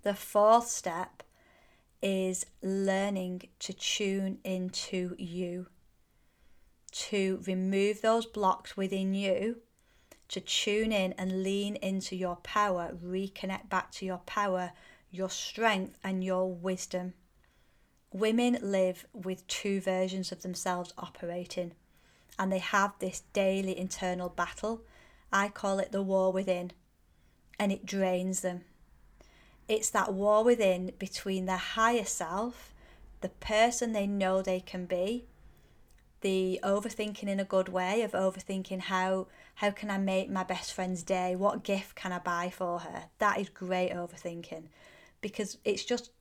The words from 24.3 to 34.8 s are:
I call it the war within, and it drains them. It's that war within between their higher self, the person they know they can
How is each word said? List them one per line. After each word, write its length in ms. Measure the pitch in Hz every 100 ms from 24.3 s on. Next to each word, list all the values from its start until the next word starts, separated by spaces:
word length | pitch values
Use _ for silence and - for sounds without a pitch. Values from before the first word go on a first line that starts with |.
| - 175 - 214 226 - - - - -
I 160 | 196 202
call 300 | - 196 196
it 120 | 190
the 120 | 196
war 280 | 196 190 190
within, 400 | 185 190 180 180 - _ _ _ _ _ _ _ -
and 140 | 202
it 140 | 196 -
drains 560 | 196 190 180 185 185
them. 240 | 185 180 - - - - - - - - - - -
It's 220 | 214 214
that 220 | 208 190
war 300 | 190 208 214
within 500 | 233 240 196 180 185 -
between 480 | 190 - 196 190 185
their 120 | 185
higher 480 | - - 226 240 202
self, 680 | - 165 185 240 - - - - - - -
the 80 | 190
person 640 | - - 214 233 240 233
they 140 | 214 202
know 340 | 202 190 190
they 180 | 190 185
can 260 | 185 185